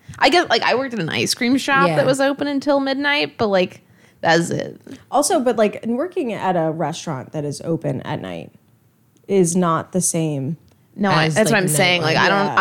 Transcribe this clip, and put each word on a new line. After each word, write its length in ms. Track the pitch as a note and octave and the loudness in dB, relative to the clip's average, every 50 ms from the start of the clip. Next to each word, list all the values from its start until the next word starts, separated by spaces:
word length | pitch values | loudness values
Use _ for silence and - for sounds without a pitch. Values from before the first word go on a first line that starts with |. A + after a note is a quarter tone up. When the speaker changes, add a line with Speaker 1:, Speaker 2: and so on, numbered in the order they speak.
| _ - - - | _ -20 -2 0
Speaker 1:
I 100 | - C#4+ | 2 4
guess, 180 | C4+ F4+ D4+ | 4 4 2
like, 140 | - A3+ A#3 | 2 0 0
I 140 | - D#3+ G#3 | 2 2 0
worked 180 | B3 C4+ B3+ A#3+ | 0 -2 -4 -6
at 60 | G#3 | -6
an 100 | E3 - | -4 -4
ice 240 | - A#2 G#2+ - - | -2 -2 -2 -2 -2
cream 240 | - B3 A#3+ C#4 | 0 0 0 2
shop 300 | C4 - D4 C#4 C#4 C#4 | 0 0 2 2 2 2
Speaker 2:
Yeah. 80 | C4+ - | 2 2
Speaker 1:
that 100 | D4 C4+ | 2 2
was 160 | C4 C4 C4 | 2 2 2
open 240 | C4+ C#4 C#4 - C#4+ | 0 0 0 -2 -4
until 320 | C#4+ C#4+ C4+ - D4 C#4 C#4 | -4 -4 -2 0 0 0 2
midnight, 560 | C4+ C4+ C4+ C4+ C#4+ C#4+ C#4+ D4 D4+ - - - | 0 0 -2 -2 0 0 0 0 -2 -4 -4 -2
but, 80 | A#3 | -2
like, 340 | G#3 G3 F#3 F#3 F#3 - - _ _ _ _ _ _ _ _ | 2 2 2 2 0 -4 -10 _ _ _ _ _ _ _ _
that's 280 | - E3 E3 E3 E3+ - | 2 4 4 4 2 0
it. 320 | - - - - - - _ - - - - - | -4 -6 -6 -8 -12 -16 _ -20 -20 -20 -8 -2
Speaker 3:
Also, 300 | - C4 D4 - F#4+ D#4 | 0 0 2 2 2 2
but, 160 | A#3 B3 A#3 | 2 0 2
like, 260 | A#3 G#3+ G3+ G#3 - - | 2 2 0 0 -4 -4
working 480 | A3 A#3 B3 D#4+ F4+ - F#4 C#4+ A#3 G3+ | -4 -2 -2 -4 -4 -4 -6 -4 -4 -4
at 240 | C3+ - F#3+ F3+ | -2 -2 0 0
a 140 | E3+ D#3+ D#3+ | 0 0 0
restaurant 600 | D3+ E3 E3 C#3+ F3 - - E3+ C#3 B2+ A2 - | -2 -2 -4 -4 -6 -6 -8 -8 -8 -8 -8 -8
that 140 | - D#3 D3 | -8 -6 -6
is 160 | C#3+ C#3 - | -6 -6 -6
open 400 | - E3+ E3 D#3+ - D3 C#3 G#2+ | -4 -4 -4 -2 -2 -4 -4 -4
at 180 | - - D3 - | -6 -6 -8 -8
night 320 | - F#2+ F2 E2 - - - _ _ _ _ _ _ _ _ _ _ _ _ _ _ - | -8 -10 -10 -12 -12 -16 -20 _ _ _ _ _ _ _ _ _ _ _ _ _ _ 0
is 260 | G3 G3 F3 E3 F3 | 2 2 2 2 2
not 380 | F#3 F3+ E3 D#3+ C3+ - - - | 2 2 2 0 0 -2 -4 -4
the 80 | F3+ | -2
same. 560 | F3 - - E3 D#3+ D#3 D3+ C3+ C3+ C3+ - - _ _ _ _ _ _ _ | -2 -2 -2 -2 -2 -2 -2 -4 -4 -6 -6 -8 _ _ _ _ _ _ _
Speaker 1:
No, 160 | - G#3 G3 | -2 0 2
I, 180 | F3+ D#3+ - | 2 2 2
Speaker 2:
As, 80 | D#3+ D3 | 2 2
Speaker 1:
that's 140 | G#3 A3 G#3+ | 2 2 2
Speaker 2:
like, 60 | A3+ | 2
Speaker 1:
what 60 | G3+ F3+ | 2 2
I'm 60 | - | 0
saying. 320 | - - F#3 F3+ F3+ F3 | 2 2 2 2 2 2
Speaker 2:
nightlife. 20 | D#3 | 2
Speaker 1:
Like, 140 | D#3 D#3 | 2 2
I 100 | A#2 C#3 | 2 4
don't, 180 | F3+ G3 G3 G3+ | 4 2 2 0
Speaker 3:
Yeah. 80 | D3+ - - | 2 2 2